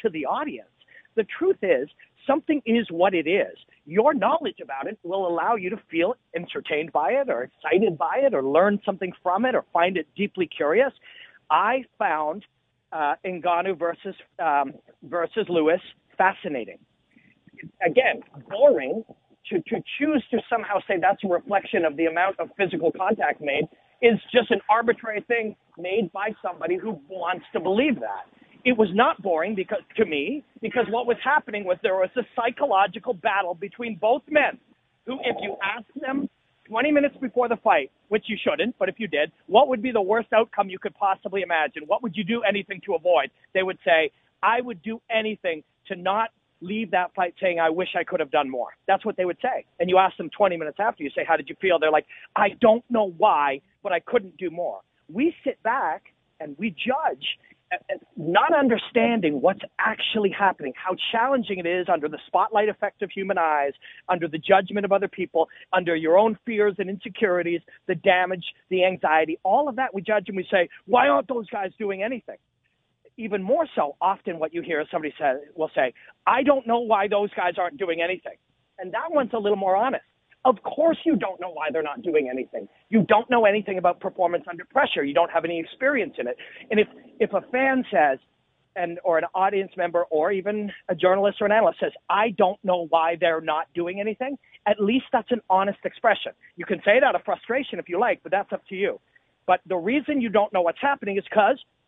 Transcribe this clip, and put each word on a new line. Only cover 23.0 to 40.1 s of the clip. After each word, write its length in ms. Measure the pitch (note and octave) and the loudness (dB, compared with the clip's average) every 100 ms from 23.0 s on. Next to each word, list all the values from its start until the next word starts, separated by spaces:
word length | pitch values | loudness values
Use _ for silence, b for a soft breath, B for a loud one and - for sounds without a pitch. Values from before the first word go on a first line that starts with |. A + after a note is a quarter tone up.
| F#3 G#3+ D3+ - | -2 0 -2 -2
made 240 | D3 C#3+ E3+ b b b | -4 -2 -4 b b b
is 180 | A#3 G#3 - | 2 2 0
just 220 | A#3+ G3+ | 0 0
an 80 | G3 - | -2 2
arbitrary 520 | A3 A3+ A3 A3+ G#3 | 2 2 -2 -4 -10
thing 340 | - A#3 A3 - _ - | -4 -4 -4 -10 _ -12
made 340 | F3+ G#3 F3+ | -4 -2 -2
by 200 | G3 G#3+ G#3 | -4 -8 -8
somebody 340 | F#3+ E3 E3 F3+ | -10 -8 -4 -4
who 240 | A3 E3+ - | -4 -10 -12
wants 380 | F#3+ E3+ F3+ - | -8 -6 -6 -6
to 80 | G3+ | -4
believe 400 | F3+ G3+ D4 E3 | 0 2 2 0
that. 240 | G#2+ F#2+ - _ b b - | -4 -10 -14 _ b b -2
It 120 | A3 | 2
was 120 | G3+ | 2
not 280 | G3 C#4+ E4 | 4 2 2
boring 340 | F#3+ D#3+ F#3 G3 | -4 -2 -2 -6
because, 240 | F3+ G3+ - - | -6 -8 -6 -2
to 100 | F#3+ | -2
me, 380 | D3 E3 C#4+ _ - | -2 -4 -8 _ -12
because 220 | A3 B3 G3 | -6 -4 -2
what 180 | A#3 A#3+ | -2 -2
was 80 | A3+ | -4
happening 400 | B3+ D4+ B3 G#3 | 0 -2 -2 -8
was 140 | F#3 F3+ | -4 -2
there 140 | G#3 F#3+ | 0 0
was 140 | F#3 B3 | 0 -2
a 60 | - - | -6 -4
psychological 800 | A#3 - - F#3+ G3+ G#3 A#3+ | -4 -2 0 2 2 -2 -8
battle 400 | F#3 A3+ G3 F3+ | -4 -2 0 -2
between 420 | F3 G3 - A#3 F#3+ | -6 -10 -8 -8 -2
both 280 | G#3+ C#4 - | 0 0 2
men 320 | D4 A3 - _ _ _ _ A3+ | 2 2 -2 _ _ _ _ -12
who, 80 | C4 | -6
if 140 | B3 - | -6 -6
you 140 | G3+ - | -8 -6
ask 220 | G3 A#3 - D4 | -6 -8 -12 -10
them 340 | C4+ C#4 C#4+ _ _ _ - | -6 -4 -6 _ _ _ -6
twenty 240 | A3 D4 | 0 2
minutes 240 | D4 C#4 - | 4 2 -2
before 260 | B3 B3 A#3 | -4 -2 0
the 80 | A3+ | 0
fight, 260 | A3 E3 C3 _ - | 2 2 0 _ -4
which 160 | G#3 - | -4 -2
you 80 | G3+ | -4
shouldn't, 320 | G3+ D3 A3 - | -2 0 -2 -2
but 120 | F#3 | -4
if 60 | - | -4
you 100 | G3+ | -4
did, 240 | D3 D#3 _ - | -2 -2 _ 2
what 240 | G#3 C#4 | 4 4
would 120 | A#3+ | 2
be 100 | B3+ | 0
the 100 | A3+ | 0
worst 260 | F#3 | 2